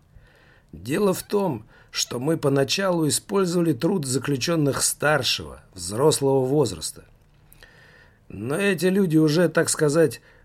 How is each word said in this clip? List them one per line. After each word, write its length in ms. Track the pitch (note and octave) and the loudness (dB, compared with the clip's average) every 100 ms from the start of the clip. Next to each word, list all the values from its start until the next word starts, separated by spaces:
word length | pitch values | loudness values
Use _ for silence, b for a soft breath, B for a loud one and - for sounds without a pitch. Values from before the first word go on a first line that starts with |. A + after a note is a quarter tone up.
| _ b b b b b b | _ b b b b b b
Дело 420 | D#2 G2+ F3 G3+ | -16 -6 0 0
в 80 | F3+ | -2
том, 440 | - G#3 F3+ B2+ - b b | -4 -2 -2 -4 -10 b b
что 260 | - - A#2+ | -8 -6 -4
мы 180 | C#3 E3 | -2 0
поначалу 720 | C#3+ C#3 C3+ - G3 F3 D3+ | 0 0 0 0 0 0 0
использовали 680 | - - G3 F#3 F3 E3 | -2 -2 -2 0 0 0
труд 340 | B2+ E3 D3 C3+ | 0 -2 -2 -2
заключенных 760 | C3+ C3+ C3+ E3+ E3 C#3+ B2+ | -4 -2 -4 0 0 0 0
старшего, 800 | - - C#3+ D#3 - - D2 - - | -2 0 0 2 0 -4 -8 -16 -20
взрослого 720 | F#2 F2 G#2+ D3+ - C#3 C3+ | -14 -8 2 2 4 2 2
возраста. 600 | C3 D3+ A#2+ D#2+ - - - - _ _ b b b b b b b b _ | 2 2 0 -2 -10 -12 -20 -20 _ _ b b b b b b b b _
Но 280 | F#2+ A2+ E3 | -12 -6 -2
эти 300 | G3+ E3+ F#3 | 0 0 0
люди 300 | F#3+ F#3+ D#3 | 2 4 4
уже, 320 | D#3 D#3 E3 | 4 4 2
так 200 | E3 D#3+ | 2 0
сказать, 520 | - D3+ D3+ D#3 - b b | 0 2 4 2 0 b b